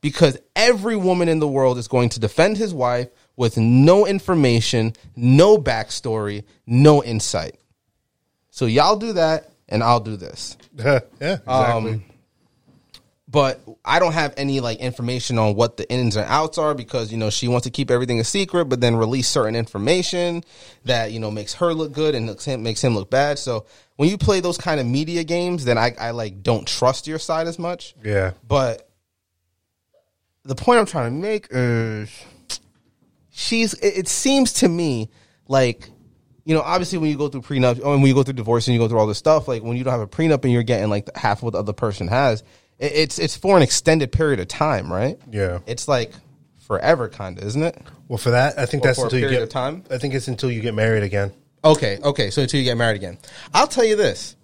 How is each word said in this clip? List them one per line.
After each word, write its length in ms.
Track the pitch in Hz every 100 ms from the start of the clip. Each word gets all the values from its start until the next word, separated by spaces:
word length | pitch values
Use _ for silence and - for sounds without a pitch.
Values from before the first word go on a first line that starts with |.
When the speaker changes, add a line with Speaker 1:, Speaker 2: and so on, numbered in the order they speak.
Speaker 1:
Because 360 | 147 - 160 131 _
every 440 | - 233 233 208 220
woman 320 | 185 180 170
in 100 | 160
the 80 | 151
world 300 | 139 131 123
is 100 | 117
going 220 | 127 123
to 100 | 117
defend 380 | 107 - 175 214
his 160 | 220
wife 340 | 165 123 123 120 _ _ -
with 200 | 120 -
no 480 | 113 123 143 190 202
information, 880 | 196 - 175 131 117 110 123 113 113 - -
no 420 | 120 135 185 214
backstory, 840 | 139 113 107 - 131 110 104 104 101 _ -
no 340 | 120 147 147
insight. 540 | 120 113 - 95 78 - _ _ _ _ _ _ _ _ _
So 140 | - 120
y'all 320 | 117 156 208
do 160 | 226
that, 360 | 185 160 160 - _ _
and 120 | 107
I'll 200 | 113 120
do 160 | 110 104
this. 400 | 90 - - - _
Speaker 2:
<laughs> 100 | 143
Yeah, 220 | 117 135 - _
exactly. 260 | 143 185 -
Speaker 1:
Um, 560 | 131 127 117 110 110 - _ _ _ _ _ _ _ _ - _ _ _
but 320 | 131 135 131 - - -
I 120 | 151
don't 120 | 180
have 220 | 160 147 -
any, 220 | 139 135
like, 200 | 120 113
information 600 | 127 120 117 123 - 120
on 160 | 107 104
what 220 | 117 -
the 120 | -
ins 280 | 123 120 104
and 80 | 104
outs 280 | 135 160 165
are 180 | 151 139
because, 360 | 117 127 113
you 60 | 113
know, 120 | 110
she 160 | - 120
wants 160 | 123
to 80 | 120
keep 180 | 113 135
everything 300 | 123 123 117
a 40 | 113
secret, 400 | 202 190 180 156
but 160 | 127
then 140 | 120 117
release 300 | 110 131 120
certain 260 | 151 110 117
information 880 | 117 98 110 180 175 180 175 170 - - - - 123
that, 260 | 123 110
you 60 | 113
know, 120 | 110
makes 220 | 107 104 -
her 180 | 175
look 200 | 160 156
good 200 | 139 156
and 140 | 135 113
looks 160 | 101 -
him, 160 | 131
makes 220 | 113 107
him 100 | 131
look 160 | 110 92
bad. 300 | 131 143 139
So 260 | - 113 - _ _ -
when 140 | 151
you 80 | 202
play 220 | - 196
those 160 | 175 170
kind 220 | - 156
of 40 | 123
media 380 | 131 156 170
games, 400 | 160 170 175 175 127
then 120 | 113
I, 160 | 120 120
I, 120 | 117
like, 320 | 117 110 95
don't 240 | 98 117 -
trust 400 | - 123 131 -
your 100 | 156
side 280 | - 160 165
as 100 | 165
much. 380 | 170 180 - _
Speaker 2:
Yeah. 300 | 107 101 92 92 113
Speaker 1:
But 400 | 139 131 113 _ _ _ _ _ _ _ _ _ _ _ _ _ _ _ _
the 120 | 139 131
point 240 | - 240
I'm 60 | 208
trying 280 | 165 117
to 60 | 135
make 280 | 196 214 -
is 600 | 127 123 117 113 107 104 - - _ _ - _ _ _ _ _ _ _
she's, 420 | - - 226 226 -
it, 240 | 196 185
it 80 | 180
seems 460 | - 269 277 254 -
to 120 | 180
me 400 | 170 165 123 110 _ _ _ _
like, 420 | 135 127 117 - _ _ _ _ _ -
you 80 |
know, 80 | 160
obviously 360 | 147 180 180 185
when 120 | 156
you 80 | 143
go 120 | 147
through 120 | 135
prenup, 380 | 120 139 127 120
or 80 | 139 143
when 80 | 139
you 80 |
go 100 | 135
through 100 | 131
divorce 340 | 131 110 117 113
and 80 | 120
you 40 |
go 80 | 117
through 120 | 113
all 80 | 107
this 100 | 101
stuff, 300 | - 156 143
like, 160 | 117
when 140 | 113 120
you 60 |
don't 80 | 127
have 80 | 123
a 60 | 104
prenup 360 | - 160 147
and 80 | 131
you're 120 | 120
getting, 260 | 113 117 107
like, 200 | 104 - -
half 240 | 117 104
of 40 |
what 100 | 117
the 60 | 98
other 120 | 104
person 360 | 104 113 98 104
has, 320 | 120 135 110 - _ _ _
it, 120 | 143
it's, 260 | 143 156 -
it's 180 | 160 -
for 180 | 190 196
an 80 |
extended 480 | 135 - - 160 131
period 300 | - 156 127
of 80 | 87
time, 420 | - 156 120 78
right? 260 | 90 123 - 143
Speaker 2:
Yeah. 280 | 110 95 87 98
Speaker 1:
It's, 220 | 117 -
like, 240 | 131 110 - _ _ _ _
forever, 480 | _ 104 131 160 110
kinda, 380 | - 95 90 101
isn't 180 | 123
it? 180 | 165 - - - _
Speaker 2:
Well, 80 | 117
for 140 | 123
that, 280 | 120 139 147
I 60 | 127
think 180 | 147
Speaker 1:
Or 40 | 131
Speaker 2:
that's 100 | 127
Speaker 1:
for 40 |
a 20 | 120
Speaker 2:
until 140 | 127
you 60 | 139
Speaker 1:
period 100 | 127
Speaker 2:
get 40 |
Speaker 1:
of 60 | 113
time? 340 | 135 127 165 -
Speaker 2:
I 80 | 127
think 160 | 139 131
it's 120 | 123
until 240 | 123 131
you 80 | 120
get 140 | 113
married 300 | 107 110 110
again. 280 | 101 101 98 - _ _
Speaker 1:
Okay, 340 | 156 151 113 98
okay, 260 | 143 139 104
so 120 | 95
until 180 | 131 143
you 60 | 127
get 100 | 120
married 220 | 117 104
again. 200 | 95 87 - - -
I'll 140 | - 294
tell 180 | 262 226
you 100 | 214
this. 400 | 175 - - -